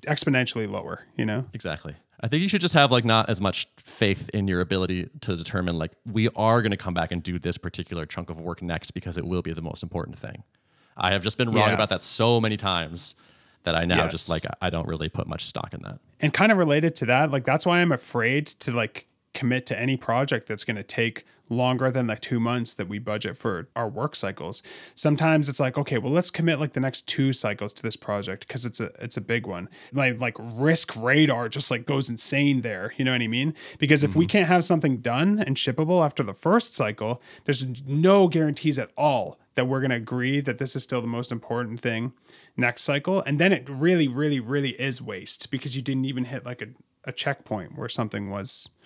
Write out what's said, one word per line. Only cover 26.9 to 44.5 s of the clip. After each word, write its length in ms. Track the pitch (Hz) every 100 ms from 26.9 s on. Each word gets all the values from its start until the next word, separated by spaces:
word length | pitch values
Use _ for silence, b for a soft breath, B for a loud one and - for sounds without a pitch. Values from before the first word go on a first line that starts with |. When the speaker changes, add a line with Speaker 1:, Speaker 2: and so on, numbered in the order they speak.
| - -
Speaker 1:
two 260 | - 135
cycles 400 | 131 110 104 104
to 80 | -
this 120 | 110 -
project 520 | - 104 92 98 -
'cause 180 | 127 120
it's 140 | -
a, 120 | 113 -
it's 180 | 120 -
a 40 |
big 260 | - 117 101
one." 200 | 90 95 B B
My, 200 | 135 131
like, 240 | 117 123 -
risk 560 | 117 113 143 165 - 113
radar 540 | 117 143 151 120 117
just, 220 | 143 -
like, 140 | 123 123
goes 220 | 139 123
insane 520 | 117 - 135 143 131
there. 320 | 113 95 104 -
You 80 | 131
know 60 |
what 80 | 127
I 60 | 113
mean? 280 | 120 147 156 B B
Because 260 | 143 151
if 120 | 143 120
we 100 | 175
Speaker 2:
Mm-hmm. 40 |
Speaker 1:
can't 180 | 208 170
have 160 | 180
something 340 | 170 165 151 131
done 420 | 120 123 180 208
and 160 | 185 135
shippable 480 | - 123 156 180 151
after 180 | -
the 100 | 110
first 420 | 95 170 226 - -
cycle, 460 | 110 110 107 123 B B -
there's 380 | 135 131 120 135
no 400 | 143 180 202 185
guarantees 500 | 160 151 147 156 131
at 140 | 110 -
all 440 | 147 127 87 - _ -
that 100 | 127
we're 140 | 131
gonna 140 | 135 120
agree 440 | 113 127 127 139
that 180 | 135 110
this 160 | 135 135
is 80 |
still 180 | - 127
the 60 | 117
most 240 | 120 120
important 480 | 117 - 117 117 113
thing 340 | 123 113 123 - B B B -
next 260 | 123 -
cycle. 380 | - 143 180 190
And 180 | - 147
then 120 | 180
it 160 | 160 127
really, 400 | 131 160 180 143
really, 320 | 123 151 139
really 400 | 110